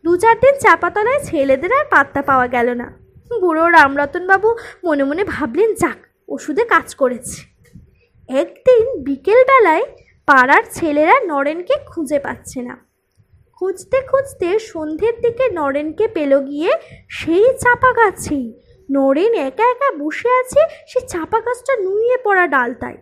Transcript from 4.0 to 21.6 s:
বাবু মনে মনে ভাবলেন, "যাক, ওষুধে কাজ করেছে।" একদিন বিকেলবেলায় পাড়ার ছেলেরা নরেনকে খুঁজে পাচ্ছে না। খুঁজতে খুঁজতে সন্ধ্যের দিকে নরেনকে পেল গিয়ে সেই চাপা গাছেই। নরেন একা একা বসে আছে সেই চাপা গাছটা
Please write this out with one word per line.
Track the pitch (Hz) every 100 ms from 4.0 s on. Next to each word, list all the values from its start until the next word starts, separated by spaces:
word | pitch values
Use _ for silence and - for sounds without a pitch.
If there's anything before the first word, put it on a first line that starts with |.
| 285 349 370
বাবু | 381 427 466 - -
মনে | 349 285
মনে | 277 311
ভাবলেন, | 392 - 269 262 440
"যাক, | 381 330 - _ _ -
ওষুধে | 277 - 277
কাজ | 466 330 -
করেছে।" | - 254 240 - - - _ _ - - _ _ _ - 262
একদিন | 339 - - 494 466 427
বিকেলবেলায় | 262 277 - 466 523 539 370 320 554 - _ _ -
পাড়ার | 269 254 330 440
ছেলেরা | - 330 294 311 523 403
নরেনকে | 277 285 330 359 587 571
খুঁজে | - 269 294
পাচ্ছে | 277 - - 262
না। | 240 - _ _ _ _ _ _ _
খুঁজতে | _ 370 370 - 523
খুঁজতে | 523 539 554 - 349 427
সন্ধ্যের | 440 330 311 311 440 453
দিকে | 466 466 523
নরেনকে | 349 285 269 311 302 440
পেল | 349 285 277
গিয়ে | 277 285 349 659 - - _
সেই | - - 339 466 523
চাপা | 480 480 508
গাছেই। | 466 427 359 - 285 233 - _ _ -
নরেন | 277 269 277 427
একা | 453 269 262 466
একা | 480 554 330
বসে | 302 - 466
আছে | 508 508 571 659 - -
সেই | 508 508
চাপা | 349 320 453
গাছটা | 453 494